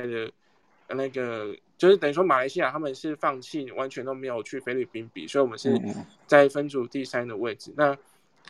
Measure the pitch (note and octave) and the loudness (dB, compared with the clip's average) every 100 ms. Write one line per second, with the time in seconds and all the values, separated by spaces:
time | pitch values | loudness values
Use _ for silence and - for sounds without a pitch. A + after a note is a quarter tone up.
0 | B2 A#2 A2 - _ _ _ _ _ C3 | -2 -6 -6 -12 _ _ _ _ _ -6
1 | C3+ C3 B2 A2+ G#2 G2 _ _ F3 G3 | -4 -4 -4 -4 -8 -10 _ _ 6 6
2 | D3+ C#3+ F#3 E3+ C3 F3+ C#3 D3 D#3 C3 | 4 2 4 4 2 0 -2 -2 -6 -6
3 | D#3+ D3 D#3+ C3+ B2+ D#3 C3 A#2 C3+ C3+ | -8 -2 -2 -2 -8 -8 -6 -6 -6 -6
4 | B2+ C3+ C3 A#2+ G#2+ C3+ B2+ B2+ A#2 A2 | -8 -8 -6 -6 -6 -8 -4 -4 -4 -8
5 | A2+ - D#2+ C#3 C3 A2 C#3 C3+ G2+ - | -12 -14 -4 2 2 0 0 0 0 -8
6 | - _ _ D3 C#3 D3 D3 C#3 A#2+ C#3+ | -12 _ _ 8 8 4 -4 -4 -4 -6
7 | B2+ B2+ A#2+ G#2+ A#2 G#2 - - D3 C#3 | -4 -4 -4 -4 -4 -6 -12 2 2 2
8 | _ _ _ _ - | _ _ _ _ -4